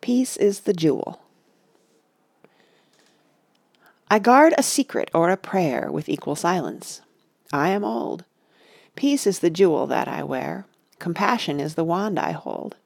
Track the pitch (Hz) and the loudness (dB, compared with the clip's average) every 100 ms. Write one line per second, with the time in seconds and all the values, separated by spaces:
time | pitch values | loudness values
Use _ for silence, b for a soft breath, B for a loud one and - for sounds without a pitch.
0 | - 247 254 - 208 202 - 185 160 135 | 0 0 0 2 0 0 -4 0 2 2
1 | - - _ _ _ _ _ _ _ _ | -4 -12 _ _ _ _ _ _ _ _
2 | _ _ _ _ _ b b b b b | _ _ _ _ _ b b b b b
3 | b b b b _ _ _ _ b b | b b b b _ _ _ _ b b
4 | _ 214 208 254 311 311 - - 269 - | _ 2 6 8 8 6 0 0 -2 -2
5 | - - 170 190 - 190 170 127 - 71 | -2 2 2 0 -2 0 0 0 -4 -6
6 | 156 147 - 147 170 180 113 107 - - | -4 -6 -4 -4 0 0 -4 -10 -14 -16
7 | _ _ _ _ _ 147 156 196 208 226 | _ _ _ _ _ -2 0 0 -2 -6
8 | - 170 - _ b b b b b - | -6 -8 -12 _ b b b b b -4
9 | 277 285 - 185 175 160 190 151 143 131 | 0 2 0 2 0 4 4 4 0 -2
10 | - - 143 135 69 175 196 _ _ _ | -4 -6 -6 -6 -6 -8 -12 _ _ _
11 | - 170 202 233 - 143 147 160 165 175 | -8 -2 0 0 -2 -4 -4 -4 -2 -2
12 | 208 190 - 156 - - - - | -2 -4 -4 -6 -8 -10 -10 -16